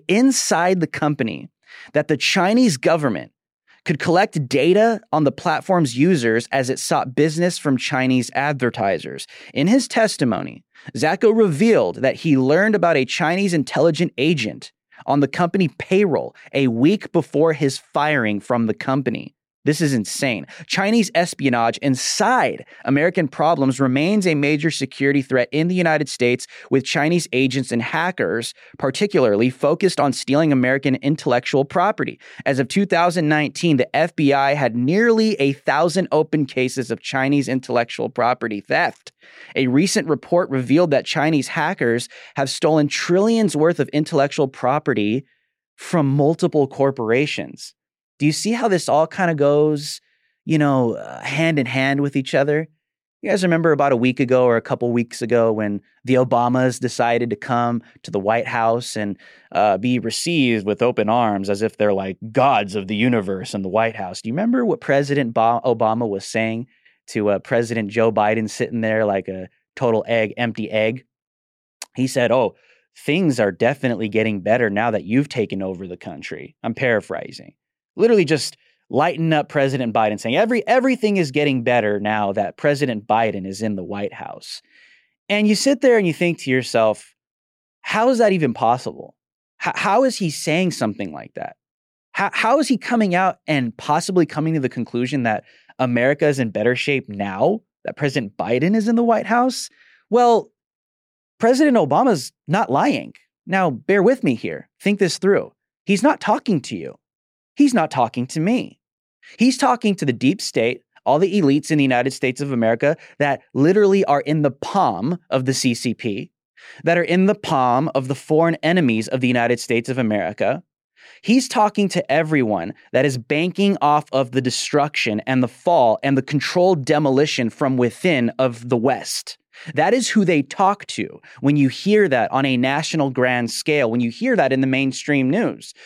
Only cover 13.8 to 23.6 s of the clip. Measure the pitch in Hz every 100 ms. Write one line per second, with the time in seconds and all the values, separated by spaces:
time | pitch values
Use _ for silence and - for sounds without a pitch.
13.8 | 165 151 175 - 147 165 107 64 - _
14.8 | _ - - 143 139 - 170 196 175 -
15.8 | - 190 202 117 62 - - - 131 113
16.8 | 143 208 - 170 143 143 165 151 143 131
17.8 | - 156 151 147 110 101 - 120 113 104
18.8 | - 135 127 113 - _ _ _ 139 151
19.8 | 156 131 101 - 139 107 71 - - -
20.8 | 196 233 196 165 175 - 139 120 117 117
21.8 | 143 127 - - 214 254 135 65 - -
22.8 | - 139 165 180 147 - 156 160